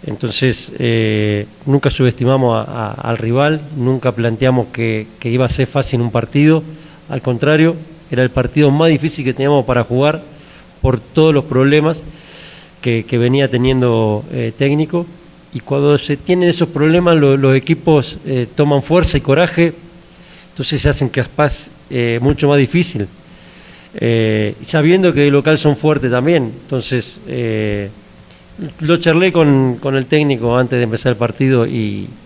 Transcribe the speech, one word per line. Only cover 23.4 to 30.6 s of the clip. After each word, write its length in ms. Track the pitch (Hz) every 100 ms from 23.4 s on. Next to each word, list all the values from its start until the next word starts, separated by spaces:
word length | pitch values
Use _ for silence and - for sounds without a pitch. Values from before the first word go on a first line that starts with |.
| - - - - -
eh, 600 | 107 117 113 110 107 107 -
sabiendo 500 | - 160 151 185 180
que 100 | 139
de 80 | 143
local 260 | 143 147 156
son 180 | 151 143
fuertes 340 | 156 147 127
también. 420 | 123 139 170 120 117
Entonces, 560 | - 131 - 127 - - -
eh, 640 | 127 117 110 107 104 101 107 - - - - - - 165 -
lo 180 | 156 170
charlé 340 | 170 160 185
con, 460 | 170 151 135 131 120
con 160 | 139 135
el 100 | 123
técnico 500 | 151 147 127 120
antes 220 | 123